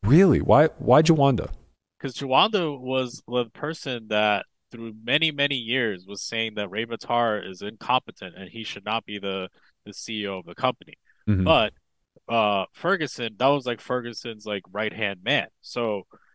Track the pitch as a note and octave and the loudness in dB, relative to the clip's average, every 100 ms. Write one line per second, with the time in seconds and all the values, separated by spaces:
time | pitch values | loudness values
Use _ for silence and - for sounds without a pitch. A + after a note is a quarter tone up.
0 | G2 D3 G3 F#2 - A#2 D#3+ - - B2+ | 6 6 8 6 6 6 6 2 6 6
1 | D#3+ D#3+ C#3 B2 - - _ _ _ _ | 8 6 6 4 -2 -8 _ _ _ _
2 | C#3 - C#3 C3 G3 G#3+ E3 C#3 B2+ C3 | -10 -8 0 2 4 2 -2 -4 -2 -2
3 | B2+ A#2+ - B2 A#2 - D3 D#3+ C#3+ B2 | -2 -6 -4 -2 -2 -4 -8 -6 -6 -8
4 | A2 G#2+ G#2+ G#2 - _ _ A#2 A2+ A2 | -2 2 4 2 -2 _ _ -12 -12 -10
5 | A2+ C#3+ D#3+ D3 C#3+ C#3 A2+ B2+ A#2 F#2 | -2 0 0 0 -2 -2 -2 0 0 -2
6 | F#2 G2+ - A2+ A2+ G#2+ G2+ G2 A#2 A#2 | -8 -10 -8 -4 -4 -4 -6 -4 -6 -8
7 | - A#2+ A#2+ G#2+ F#2 F#2 G2+ A2+ - B2+ | -2 2 2 0 -4 -10 -10 -12 0 0
8 | - - F#2+ E3 F#3+ A2+ A2 - G2 A2+ | 0 -14 -14 -12 -14 -12 -10 -8 -4 -4
9 | G#2+ G#2 G2 F#2+ F#2 _ _ _ - G2+ | -4 -8 -4 -4 -6 _ _ _ -18 -14
10 | - A2 G2+ F#2+ E2+ F2 B2+ B2 - - | -10 -6 -6 -6 -10 -2 -2 -2 -12 -20
11 | _ _ - G2 F2+ D#3 A2 - _ _ | _ _ -2 0 2 2 0 -4 _ _
12 | _ _ - A#2 G#2+ G2+ F#2 _ E3+ F#3+ | _ _ -4 0 2 0 -4 _ -4 -2
13 | C#3+ - A#2 G2+ C3 C#3+ B2 A#2 - B2+ | -4 -6 -10 0 2 2 -2 -8 -4 -4
14 | A#2+ A2 B2 A2 G#2+ G2+ F#2 F#2+ G#2+ G2 | -4 -10 -12 -12 -6 -6 -6 -4 -4 -2
15 | G#2+ F#2+ G2 C#3 D2+ _ - B2 A#2+ G#2 | -4 -4 -2 -2 -2 _ -10 -4 -2 -4
16 | F#2 - _ | -6 -20 _